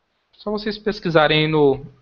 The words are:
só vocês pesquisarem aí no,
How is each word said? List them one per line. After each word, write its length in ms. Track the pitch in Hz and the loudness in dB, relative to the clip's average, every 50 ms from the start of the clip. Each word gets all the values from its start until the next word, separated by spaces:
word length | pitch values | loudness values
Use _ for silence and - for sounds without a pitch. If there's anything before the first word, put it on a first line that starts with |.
| _ _ _ _ _ _ | _ _ _ _ _ _
só 200 | _ - - 208 | _ -14 -10 -8
vocês 260 | 214 202 - 220 208 - | -8 -6 -6 -8 -8 -6
pesquisarem 600 | - 208 185 - - 175 160 160 151 147 156 156 | -6 -6 -6 -4 -2 0 2 2 4 4 2 0
aí 80 | 156 156 | 0 0
no, 360 | 156 151 147 139 131 127 - - - _ | 2 2 2 2 2 0 -6 -16 -20 _